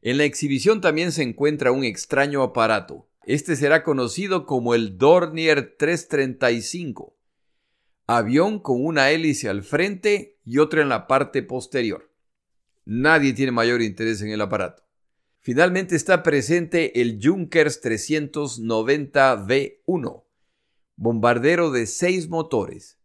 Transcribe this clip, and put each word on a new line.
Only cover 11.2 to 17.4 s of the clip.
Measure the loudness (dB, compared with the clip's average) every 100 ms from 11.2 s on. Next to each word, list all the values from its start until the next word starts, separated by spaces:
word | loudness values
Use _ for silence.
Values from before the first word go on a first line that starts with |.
| 0 -4
posterior. | -4 -10 -6 -4 -2 -4 _ _ _ _ _ _ _ _ -8
Nadie | -2 2 4 2
tiene | 0 -2
mayor | 2 2 2
interés | -2 -2 -4 -4
en | -6
el | -4
aparato. | -4 -2 -6 -10 _ _ _ _ _ _
Finalmente | -4 2 2 2 -2 -4
está | 2 2
presente | 2 0 2 0 2 0 0 0
el | -2 0
Junkers | 0 0